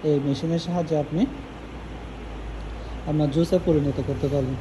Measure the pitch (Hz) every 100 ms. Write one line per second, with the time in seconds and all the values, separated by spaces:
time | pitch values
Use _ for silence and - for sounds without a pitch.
0 | 156 143 139 135 160 170 170 175 160 156
1 | 143 156 262 - - - - - - -
2 | - - - - - - - - - -
3 | - 151 147 147 170 180 175 151 143 131
4 | 127 135 139 139 131 139